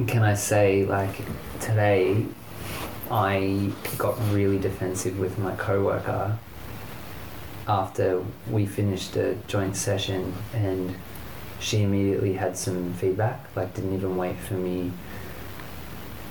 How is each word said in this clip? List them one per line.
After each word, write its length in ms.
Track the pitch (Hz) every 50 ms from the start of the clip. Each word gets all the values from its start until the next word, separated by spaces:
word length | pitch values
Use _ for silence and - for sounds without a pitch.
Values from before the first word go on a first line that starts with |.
| 127
Can 160 | 110 - 117 110
I 120 | 107 104
say, 500 | 101 - - 107 104 104 98 98 98 98
like, 300 | 95 98 98 98 101 - - - - - - - - - -
today 680 | - - 113 107 104 104 101 95 92 92 98 110 127 - - - - - - - - - - - - - - - - - 113
I 580 | 110 101 98 98 95 95 98 98 98 101 101 101 - - - - -
got 160 | - 104 - - 110 104
really 260 | 101 101 101 98 98 95
defensive 600 | 95 98 - - 95 90 92 - - 92 92 98
with 180 | 95 92 -
my 160 | - 101 92 92
coworker 840 | - - - 98 98 98 98 95 - - 98 101 101 104 104 110 113 - - - - - - - - - - - - - - - - - - - - - - - - -
after 540 | - 104 98 95 98 - - 101 95 92 92 92 101 107 - - 113
we 180 | 120 107 101
finished 500 | 98 - - 104 101 95 92 - - -
a 180 | 101 98 95 92 - - -
joint 260 | - 104 98 92 -
session, 600 | - - 104 98 95 - - 98 92 90 92 92 98 - - -
and 400 | 117 104 95 95 92 92 92 95 - - - - - - - - - - - - -
she 220 | - - - 107 104
immediately 500 | 101 101 98 98 98 98 - - 101 92
had 240 | - 98 92 90
some 380 | - - - 92 90 90 90 90
feedback, 500 | - - 95 92 98 107 110 - - - - -
like, 200 | 98 92 92 -
didn't 200 | - 101 95 95
even 220 | 95 98 95 92
wait 200 | 90 90 90 90 -
for 160 | - - 104
me, 360 | 92 90 92 90 92 90 90 90 - - - - - - - - - - - - - - - - - - - - - - - - - - -